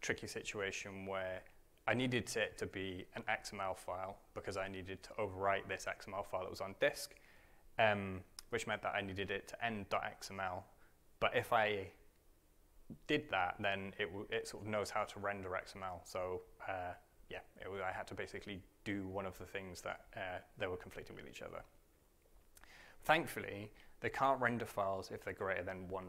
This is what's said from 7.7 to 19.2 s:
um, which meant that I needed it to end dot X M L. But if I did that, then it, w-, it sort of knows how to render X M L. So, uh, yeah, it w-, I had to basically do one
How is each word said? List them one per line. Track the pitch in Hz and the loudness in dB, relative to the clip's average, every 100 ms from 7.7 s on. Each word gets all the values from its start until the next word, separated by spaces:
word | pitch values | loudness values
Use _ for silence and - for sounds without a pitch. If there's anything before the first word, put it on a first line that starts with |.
| - | 6
um, | 110 101 98 92 - - - | 6 6 2 -4 -8 -14 -2
which | 113 110 | -2 0
meant | 104 | 0
that | 101 | 2
I | 101 | 0
needed | 98 95 98 | 0 -2 0
it | 98 - | -2 -4
to | - 117 | -2 -2
end | 107 95 | -2 0
dot | 104 107 | 2 2
X | 104 - | -4 -8
M | 98 | -2
L. | 95 92 - - - - - - | -2 -2 -8 -18 -20 -20 -20 2
But | 107 127 | 4 6
if | - | 6
I | 117 104 101 92 - - - - - - - - - - - - | 8 8 4 -2 -10 -20 -20 -20 -20 -20 -20 -20 -20 -16 -14 2
did | 151 - | 2 4
that, | 95 90 90 | 4 4 2
then | 101 98 98 - | 2 2 -2 -2
it, | 104 | -2
w-, | 98 - | -2 -2
it | 110 - | -2 -2
sort | - | -6
of | 104 | 0
knows | 107 95 | 0 2
how | 110 101 | 0 -2
to | 104 | -2
render | 98 101 92 92 | -2 -2 -2 -4
X | - 101 | -4 -8
M | |
L. | 95 87 | -6 -8
So, | - 95 92 90 - - - | -6 -2 0 -2 -6 -10 -4
uh, | 95 90 87 - - - | -2 -4 -6 -14 -20 -10
yeah, | 90 - - | -10 -10 -12
it | 98 | -6
w-, | 95 | -2
I | 92 | -2
had | 98 - | -2 -6
to | 104 | -6
basically | 95 98 104 95 - - | -6 -6 -8 -8 -10 -10
do | - 101 95 | -2 -2 0
one | 95 | -2